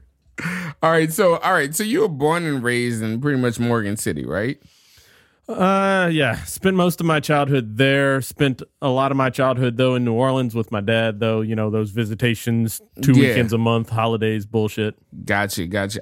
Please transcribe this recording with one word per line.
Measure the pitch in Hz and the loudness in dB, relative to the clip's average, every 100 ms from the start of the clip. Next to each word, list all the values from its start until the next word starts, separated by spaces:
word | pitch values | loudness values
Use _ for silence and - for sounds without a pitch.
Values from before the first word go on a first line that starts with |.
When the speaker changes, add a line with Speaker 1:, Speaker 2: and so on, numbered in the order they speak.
| _ _ _ - 165 180 175 - | _ _ _ -10 -8 -6 -8 -2
Speaker 1:
All | 160 | 2
right, | 165 160 | 2 2
so, | 160 185 170 | 2 2 2
all | 175 | 2
right, | 180 143 | 0 0
so | 160 | -2
you | 214 294 | -2 0
were | - | 0
born | 135 151 170 160 | 0 0 0 -2
and | 139 | -2
raised | 120 120 120 113 | 0 0 0 -2
in | 110 113 | -4 -2
pretty | 147 131 | -2 0
much | 123 113 | 0 0
Morgan | 120 117 101 107 | 0 0 -2 -4
City, | 110 76 62 | -4 -4 -4
right? | 85 117 139 _ _ _ _ _ _ _ _ - | -4 -4 -8 _ _ _ _ _ _ _ _ -12
Speaker 2:
Uh, | 220 185 196 196 190 175 | -2 0 2 0 0 0
yeah. | 156 127 110 | 0 0 -2
Spent | - - 190 185 | -8 -2 0 2
most | 175 - | 0 0
of | 165 | 0
my | 151 | 0
childhood | - 147 139 139 110 107 | 2 0 2 0 0 2
there. | 135 139 139 135 | 2 4 2 0
Spent | 120 - 143 120 - _ | -2 0 0 0 -10 _
a | 143 | -2
lot | 127 135 | 0 0
of | 135 | 2
my | 131 | 0
childhood, | 123 131 127 127 117 | 2 0 2 0 2
though, | 131 127 | 2 2
in | |
New | 120 | 0
Orleans | 113 131 131 123 113 | 2 2 0 -2 -4
with | 107 | -4
my | 107 | -4
dad, | 101 113 113 104 | 0 0 0 0
though. | 113 110 | 0 0
You | 110 110 | -2 -2
know, | 107 | -2
those | 107 104 | -2 -2
visitations, | 104 107 110 123 110 120 117 113 - - - | -4 -4 0 0 0 0 0 0 -4 -14 -2
two | 135 | 4
Speaker 1:
Yeah. | 127 135 | 6 6
Speaker 2:
weekends | 120 113 | 4 2
a | 113 | 0
month, | 113 117 113 | 2 0 0
holidays, | 110 113 110 110 110 104 | -2 0 0 -2 -2 -2
bullshit. | 113 107 - 107 - _ - | -2 -2 -2 -4 -6 _ -12
Speaker 1:
Gotcha, | - 101 101 - 85 | -2 0 0 -4 -4
gotcha. | 101 101 101 | -4 -4 -6